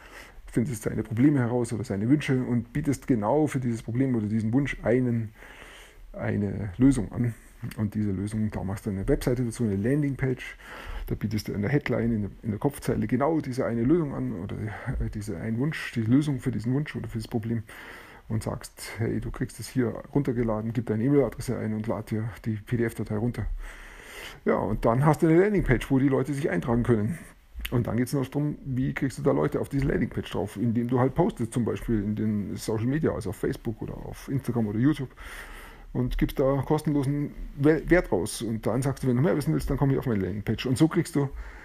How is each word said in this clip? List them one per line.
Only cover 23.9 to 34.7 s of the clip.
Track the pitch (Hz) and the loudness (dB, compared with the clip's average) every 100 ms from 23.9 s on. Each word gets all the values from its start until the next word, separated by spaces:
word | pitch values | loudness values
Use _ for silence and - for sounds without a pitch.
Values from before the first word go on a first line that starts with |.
| - - - - - | -18 -18 -16 -14 -6
Ja, | - - | 0 2
und | 95 107 | 2 2
dann | 123 120 | 4 6
hast | 151 147 | 6 6
du | 165 | 6
eine | 165 | 6
Landingpage, | 202 202 135 113 - | 6 4 4 2 4
wo | 135 | 4
die | 139 | 4
Leute | 131 135 | 4 0
sich | 139 160 | -2 0
eintragen | 175 135 120 | 0 2 2
können. | 117 113 107 170 - - - - - | 4 2 2 -4 -10 -20 -16 -10 -2
Und | 123 110 | 0 0
dann | 107 | 0
geht's | 123 | 0
noch | 143 127 | 0 -2
drum, | 143 147 - | -2 -2 -4
wie | 139 127 139 | -4 -2 -2
kriegst | 139 139 - | 0 -4 0
du | |
da | 139 | 2
Leute | 135 151 - | 2 2 0
auf | - | -2
diese | 139 139 | 0 0
Landingpage | 92 110 110 - | 2 0 -2 -4
drauf, | 101 98 98 | -4 -4 -2
indem | 117 113 120 | 0 0 2
du | 127 | 4
halt | 131 | 2
postest, | 143 190 - 113 | 4 2 2 -2
zum | 123 | 0
Beispiel | 104 101 - 110 | 0 -2 0 0
in | 101 107 | 0 0
den | 110 104 87 98 | 0 0 -2 -6
Social | - 110 117 | -2 0 0
Media, | 151 135 | 2 0
also | - 92 | 0 -4
auf | - | -4
Facebook | - - 117 107 | -4 -2 -6 -6
oder | - - | -8 -8
auf | - - - | -10 -10 -4
Instagram | 135 - 117 | -4 0 0
oder | 107 | 0